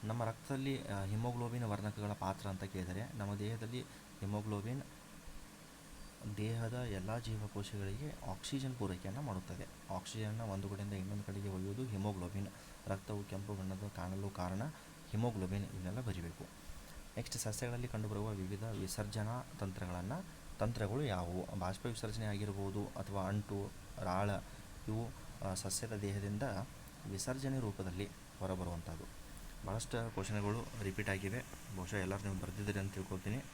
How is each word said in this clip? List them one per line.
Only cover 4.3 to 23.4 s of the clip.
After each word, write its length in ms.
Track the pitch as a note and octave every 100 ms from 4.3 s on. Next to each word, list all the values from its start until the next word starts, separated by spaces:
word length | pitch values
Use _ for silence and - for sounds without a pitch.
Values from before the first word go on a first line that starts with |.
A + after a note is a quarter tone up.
| G#2 G#2+ G#2 G#2+ C3 - - - - - - - - - - - - - - A#2 G2+
ದೇಹದ 360 | G#2 A2+ A2+
ಎಲ್ಲ 460 | B2 B2 G2 F#2+ A2+
ಜೀವಕೋಶಗಳಿಗೆ 1120 | A#2 A2 G#2 G#2 G2 G#2 G2 G#2 D3 - -
ಆಕ್ಸಿಜನ್ 440 | F#2 - C#3 C3 B2
ಪೂರೈಕೆಯನ್ನು 460 | G2+ F2+ F#2+ A2+
ಮಾಡುತ್ತದೆ. 760 | D3 F#2 F2+ F#2 - - - F#2+
ಆಕ್ಸಿಜನ್ನ 460 | F#2 A2 G#2+ G#2+
ಒಂದು 280 | A2+ G2 G2
ಕಡೆಯಿಂದ 240 | G2+ G2+
ಇನ್ನೊಂದು 300 | G2+ F#2+ G#2
ಕಡೆಗೆ 260 | G#2 G2+ G2+
ಒಯ್ಯುವುದು 360 | F#2+ F#2+ G#2 C3
ಹಿಮೋಗ್ಲೋಬಿನ್. 640 | G2 G#2 F#2+ F2 G2 G2 - - - -
ರಕ್ತವು 360 | F#2+ - G#2
ಕೆಂಪು 300 | G2+ F#2+ G2+
ಬಣ್ಣದ 340 | G2+ F#2+ F#2+ G2+ F#2
ಕಾಣಲು 340 | F2 F#2+ G2+
ಕಾರಣ 320 | G2 F2+ F#2+ C3+ - - - -
ಹಿಮೋಗ್ಲೋಬಿನ್. 560 | G#2+ A#2+ G#2+ F#2 G2+ G2
ಇವನ್ನೆಲ್ಲ 360 | G2+ F2+ G#2+
ಬರಿಬೇಕು. 420 | B2 E2+ E2 D#2+ - - - - - - - -
ನೆಕ್ಸ್ಟ್, 200 | A#2 -
ಸಸ್ಯಗಳಲ್ಲಿ 500 | A2+ G#2+ A#2+ A#2+ B2
ಕಂಡುಬರುವ 440 | A2 G#2+ G#2 G#2+
ವಿವಿಧ 320 | G2+ F#2 G2
ವಿಸರ್ಜನಾ 840 | A2+ G#2+ F#3+ - G#2 A2 G#2+ A#2+ - -
ತಂತ್ರಗಳನ್ನ, 540 | G2 F#2 F2+ F2+ F2+ D3+ F#3 - - -
ತಂತ್ರಗಳು 440 | G#2+ A#2 G2+ A#2+
ಯಾವುವು? 560 | D3 F#2 F2 F2+ - G#2
ಬಾಷ್ಪ 260 | F2+ F#2+ A#2+
ವಿಸರ್ಜನೆ 400 | A2+ A2+ A2 G#2+
ಆಗಿರ್ಬೋದು 600 | G2+ G#2 G2+ G2 G2+ G2+
ಅಥವಾ 360 | - G2 G2
ಅಂಟು, 500 | F#2+ G#2